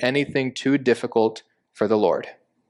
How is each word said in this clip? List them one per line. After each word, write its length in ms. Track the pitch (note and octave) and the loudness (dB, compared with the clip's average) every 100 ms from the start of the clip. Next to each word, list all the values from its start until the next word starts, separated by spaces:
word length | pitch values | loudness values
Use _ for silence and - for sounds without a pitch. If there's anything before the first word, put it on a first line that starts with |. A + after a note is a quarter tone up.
anything 500 | B2 C#3 C#3+ C#3 C3 | -2 -2 -2 -4 -4
too 240 | B2+ C3+ C#3 | -4 0 0
difficult 680 | B2 A#2 A#2 A#2 A2 A2 - _ _ | 2 0 0 0 0 -2 -12 _ _
for 160 | - G#2 | -4 0
the 80 | G#2+ | 2
Lord?" 400 | F#2+ D2 - - _ _ _ | 2 0 -4 -16 _ _ _